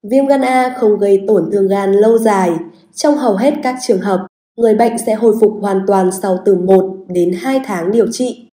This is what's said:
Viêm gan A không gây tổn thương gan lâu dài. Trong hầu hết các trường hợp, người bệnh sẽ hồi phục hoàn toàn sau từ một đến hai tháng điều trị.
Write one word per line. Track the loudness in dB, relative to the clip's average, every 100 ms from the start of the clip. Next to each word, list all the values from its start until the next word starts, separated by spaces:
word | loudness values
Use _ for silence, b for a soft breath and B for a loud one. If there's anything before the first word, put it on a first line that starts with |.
| 0
Viêm | 0 2
gan | 0
A | 2 0 -2 0
không | 0 2
gây | 2 0 2
tổn | 0 0
thương | -2 0
gan | 0 0
lâu | 2 4 4
dài. | 2 0 0 -2 -8 B B
Trong | -4 -2 0
hầu | 0 0
hết | 0 0
các | -4 -6
trường | -2 -2
hợp, | 0 -4 -6 _ _ -2
người | 0 2
bệnh | 0 -2
sẽ | -4
hồi | 0 2 4
phục | 2 0
hoàn | -2 -2 0
toàn | 0 0
sau | -2 -4 -2 0
từ | 0
một | 4 2 2 -8 -8
đến | -2 -2 -2
hai | -2 -4 -4
tháng | -6 -2
điều | 0 0
trị. | -2 -6 -6 -18